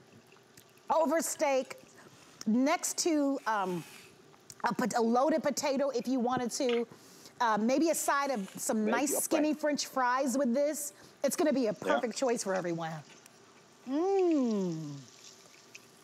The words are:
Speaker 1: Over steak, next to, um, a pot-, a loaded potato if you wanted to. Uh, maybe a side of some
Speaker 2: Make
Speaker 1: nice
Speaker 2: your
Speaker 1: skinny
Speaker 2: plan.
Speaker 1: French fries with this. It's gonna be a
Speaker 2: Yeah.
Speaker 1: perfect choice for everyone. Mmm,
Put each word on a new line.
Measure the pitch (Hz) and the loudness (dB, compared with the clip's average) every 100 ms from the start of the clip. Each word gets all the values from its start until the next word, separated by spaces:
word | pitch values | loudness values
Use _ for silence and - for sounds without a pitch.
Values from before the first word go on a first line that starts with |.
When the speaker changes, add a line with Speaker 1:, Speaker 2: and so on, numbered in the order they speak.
| - - - - - - - - - | -20 -20 -20 -20 -20 -20 -20 -12 0
Speaker 1:
Over | 311 320 330 | 2 4 2
steak, | - - 302 269 262 - - - - - - - - | 0 0 2 2 0 -8 -20 -20 -20 -20 -20 -8 0
next | 220 269 349 - - | 2 4 2 -2 -2
to, | 359 302 277 277 - | 0 2 2 0 -2
um, | 220 185 175 151 - - - - - - - | -2 -2 -4 -8 -18 -20 -20 -20 -20 -20 -4
a | - | -4
pot-, | - 247 247 | 0 0 2
a | |
loaded | 226 240 294 320 | 2 4 4 2
potato | 294 254 294 277 320 | 0 -2 -2 0 0
if | 262 - | -2 -2
you | 262 | 0
wanted | 233 254 240 | 0 -2 -4
to. | - 262 233 233 - - - - - | -2 0 0 -2 -10 -20 -20 -16 -2
Uh, | 240 214 | 0 2
maybe | 220 269 320 | 2 2 2
a | 302 | 0
side | - 285 285 | 0 0 0
of | 247 190 - | -2 -6 -8
some | - 233 208 | -4 0 0
Speaker 2:
Make | 233 | 0
Speaker 1:
nice | 277 | 0
Speaker 2:
your | - | -2
Speaker 1:
skinny | - 320 302 | 0 0 2
Speaker 2:
plan. | 302 | 0
Speaker 1:
French | 302 285 - | -2 -2 -4
fries | 269 247 254 277 262 | -2 0 2 0 0
with | 233 | 0
this. | 233 285 302 - - - - | 2 0 -2 -8 -12 -20 -6
It's | 277 - | -4 0
gonna | 320 | 2
be | 269 233 | 2 0
a | |
Speaker 2:
Yeah. | - - | -2 0
Speaker 1:
perfect | - 240 - | 0 0 -2
choice | 262 233 | 0 0
for | 202 | -2
everyone. | 190 175 165 165 160 147 - - - - - - - - | -2 -2 -4 -6 -10 -14 -20 -20 -20 -20 -20 -20 -18 -6
Mmm, | 277 370 392 359 311 247 214 185 160 151 143 123 - - - - - - - - - | -2 2 2 4 4 2 0 0 -2 -6 -10 -16 -20 -20 -20 -20 -20 -20 -20 -20 -20